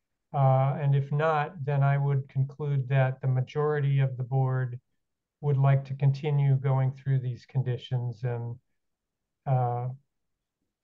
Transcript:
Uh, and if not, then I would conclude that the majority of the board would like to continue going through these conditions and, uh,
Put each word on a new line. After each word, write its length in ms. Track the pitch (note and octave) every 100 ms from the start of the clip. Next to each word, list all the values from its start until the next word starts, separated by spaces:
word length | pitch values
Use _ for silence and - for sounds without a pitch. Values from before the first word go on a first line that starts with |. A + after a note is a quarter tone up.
| _ _ _
Uh, 420 | C#3+ C3+ C3 C3+ C#3+
and 160 | C#3
if 160 | C#3+ C3+
not, 540 | D3 D#3+ D3+ D3+ -
then 180 | C3+ C#3+
I 140 | C#3 C#3+
would 320 | C#3+ C3+ -
conclude 580 | C3+ C3+ - D3 C#3 B2
that 280 | C#3 C3 B2+
the 40 | C3+
majority 760 | B2+ B2+ D3+ D3+ D3 C#3 C#3
of 180 | C3 B2
the 40 |
board 560 | A#2+ C3+ C3 C3 B2 B2 - _ _ _ _ _
would 160 | C#3+ C3+
like 260 | C#3 C3+ -
to 80 |
continue 640 | - C#3 - D3+ C#3+ C#3 C3
going 360 | C3+ C3 C3
through 280 | - C#3 C3
these 260 | B2 A#2 -
conditions 760 | C3 A#2+ A#2+ - B2 A#2+ A2
and, 340 | B2 A#2+ A#2+ A#2 _ _ _ _ _ _ _ _ C#3+
uh, 420 | C3 B2 A#2+ B2+ C3+ _ _ _ _ _ _ _ _